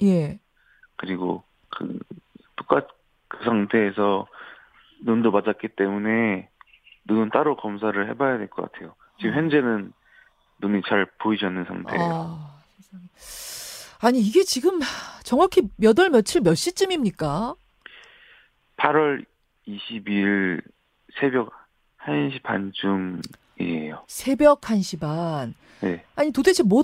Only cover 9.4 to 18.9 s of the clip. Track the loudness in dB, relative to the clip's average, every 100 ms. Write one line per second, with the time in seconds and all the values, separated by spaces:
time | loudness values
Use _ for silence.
9.4 | 2 2 2 -2 -4 -16 _ _ _ _
10.4 | _ -6 -2 0 2 0 0 -2 -2 0
11.4 | -2 -4 -6 -8 -6 -4 -2 -4 -8 -12
12.4 | -16 -20 _ _ _ -20 -20 _ -20 -18
13.4 | -16 -16 -16 -18 -20 -2 2 4 4 4
14.4 | 4 2 0 0 -4 -8 -14 -14 0 4
15.4 | 4 4 2 4 4 6 6 4 4 2
16.4 | 4 2 0 0 0 0 -2 -2 -4 -4
17.4 | -4 -8 _ _ -20 -20 -20 -20 -20 _
18.4 | _ _ _ -2 0